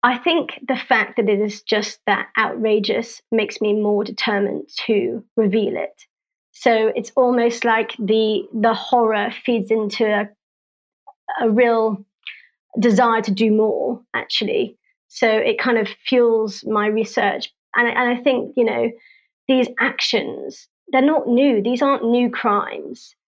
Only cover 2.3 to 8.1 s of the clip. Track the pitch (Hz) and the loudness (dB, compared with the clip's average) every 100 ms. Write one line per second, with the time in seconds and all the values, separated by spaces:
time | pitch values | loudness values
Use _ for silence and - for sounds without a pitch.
2.3 | - 220 - 220 208 196 220 233 - _ | -2 -2 0 0 0 0 -2 -4 -14 _
3.3 | 226 208 - 214 208 208 208 202 208 - | -2 -2 -2 0 0 0 0 -2 -4 -2
4.3 | 202 196 - - - - 208 - - - | 0 -2 -4 -8 -10 -2 0 0 -6 -6
5.3 | - 208 208 208 - - _ - _ _ | 0 2 2 0 -4 -8 _ -20 _ _
6.3 | _ _ - - 226 220 - - - 247 | _ _ -2 2 4 2 -2 -4 0 2
7.3 | 247 233 233 247 220 226 - 202 | 4 0 0 0 0 -2 -6 0